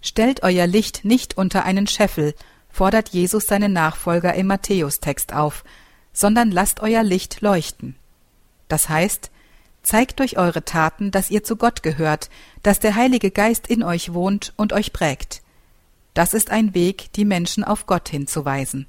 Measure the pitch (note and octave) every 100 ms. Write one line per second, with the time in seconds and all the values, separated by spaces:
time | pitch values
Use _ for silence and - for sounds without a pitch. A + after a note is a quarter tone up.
0 | - - A3+ C4+ F#3 F3+ F3 G3 G#3+ -
1 | G3+ B3 - - F#3+ G3 - F#3+ G3+ -
2 | G#3 - D3 D3 - _ _ - F#3+ A3
3 | G#3+ F3+ F3+ G#3+ - G3+ G#3 F3+ D#3 -
4 | - E3+ F3 F3 F#3+ G3 - G3 D3 -
5 | - C#3 - - D3+ - - - - _
6 | _ - G3+ A3 A#3 F3+ G3+ - G#3+ A3+
7 | A3 F#3 - - G#3 F#3+ - - C3 C3
8 | _ _ _ _ _ _ _ D#3 - D#3
9 | F#3 - - _ _ _ _ _ - G#3+
10 | C4 - C4 - F3+ E3 - E3 D#3+ -
11 | G3+ F#3+ F#3+ G#3 - A3 A#3 A#3 D#3 D3+
12 | D#3 D3+ - - - - G#3 G3+ G#3+ G#3
13 | B3+ B3+ G3 G3+ G#3+ A#3 - A#3 F3 E3+
14 | - F3 F3+ G3+ - - G#3+ G#3 G#3 -
15 | D#3+ B2+ - - _ _ _ _ _ _
16 | _ - F3 A3 G#3+ G#3+ A3 F#3 F3 G3
17 | - - G#3 F#3 F3 - - G#3 - F3
18 | - D3 C#3 - C#3+ C3+ C3+ C#3